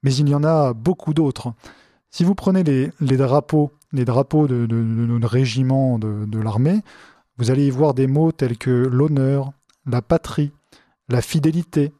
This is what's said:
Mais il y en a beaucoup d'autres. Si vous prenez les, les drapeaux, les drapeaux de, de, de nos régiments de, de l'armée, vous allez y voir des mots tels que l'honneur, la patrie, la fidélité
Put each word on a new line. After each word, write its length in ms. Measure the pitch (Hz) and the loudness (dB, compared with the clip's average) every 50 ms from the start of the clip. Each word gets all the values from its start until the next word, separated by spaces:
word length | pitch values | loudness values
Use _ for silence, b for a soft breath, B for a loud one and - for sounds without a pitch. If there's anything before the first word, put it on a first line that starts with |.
| - | 0
Mais 120 | 135 131 | 0 0
il 140 | 127 151 143 | 2 2 2
y 60 | 143 | 2
en 100 | 143 147 | 2 2
a 280 | 156 165 156 147 131 123 | 2 2 2 2 0 -2
beaucoup 400 | 113 110 165 185 - - - 151 | -2 -2 -2 -2 -2 -4 -4 0
d'autres. 400 | 151 160 139 127 - - 120 117 B B B B B B B B B B B | 0 0 0 -2 -4 -10 -12 -12 B B B B B B B B B B B
Si 140 | - - 175 | -4 0 0
vous 100 | 175 202 | 0 0
prenez 280 | - - 196 190 190 180 | 0 0 0 2 2 2
les, 300 | 151 139 131 135 156 - _ | 2 2 0 0 -2 -4 _
les 160 | 151 131 135 | -2 0 2
drapeaux, 560 | 131 135 131 131 147 143 - - 151 147 143 _ _ _ _ - | 2 2 2 2 0 0 2 0 0 0 0 _ _ _ _ -4
les 120 | 135 123 | -4 -2
drapeaux 420 | 117 123 123 143 - - 156 151 | 0 2 0 0 2 2 0 2
de, 200 | 143 127 120 120 | 2 0 0 0
de, 100 | 113 113 | 0 0
de 60 | 113 113 | 0 0
nos 440 | 113 113 113 117 117 120 120 117 | -2 -2 -2 -2 0 0 0 0
régiments 720 | 117 - 127 135 127 110 131 131 127 135 135 135 131 123 113 | 0 2 0 0 0 0 -2 0 2 2 2 2 0 0 -2
de, 260 | 107 107 104 104 104 | -2 -4 -4 -4 -6
de 120 | 107 107 110 | -6 -4 -4
l'armée, 440 | 110 113 104 113 127 151 180 214 208 B B B B B B B B B _ | -4 -2 0 0 2 2 2 0 -2 B B B B B B B B B _
vous 140 | - 120 113 | -4 -2 0
allez 160 | 131 135 143 | 2 2 2
y 40 | 139 | 0
voir 220 | 127 127 151 151 131 | 2 2 0 0 2
des 140 | 127 135 | 0 0
mots 260 | 131 135 147 160 165 160 | 0 2 2 2 0 0
tels 240 | _ 139 127 120 | _ -4 -4 -4
que 140 | - - 131 | -4 -2 -2
l'honneur, 840 | 127 123 123 131 123 127 143 156 147 139 131 135 139 139 135 135 139 _ _ _ _ _ _ | 0 0 0 0 2 0 0 2 0 0 0 0 0 -2 -4 -6 -10 _ _ _ _ _ _
la 160 | 135 120 123 | -4 -4 -4
patrie, 520 | - _ 165 165 - - - - 147 143 - _ _ b b b b b b b _ - | -2 _ -2 -2 -2 -4 -4 -4 -4 -4 -4 _ _ b b b b b b b _ -4
la 120 | 123 123 | -2 -2
fidélité 720 | 117 - - 160 143 160 156 175 170 _ - 151 143 143 - | -2 -2 -2 0 0 2 0 0 -4 _ -2 -2 -2 -2 -4